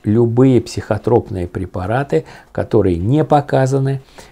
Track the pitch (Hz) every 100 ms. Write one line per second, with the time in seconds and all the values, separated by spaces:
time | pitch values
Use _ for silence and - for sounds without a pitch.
0 | 107 110 117 117 135 120 - - - 101
1 | - 117 - 95 87 - 90 90 92 123
2 | 143 160 - - - - 98 117 95 85
3 | 98 147 151 147 139 135 135 139 135 135
4 | - - -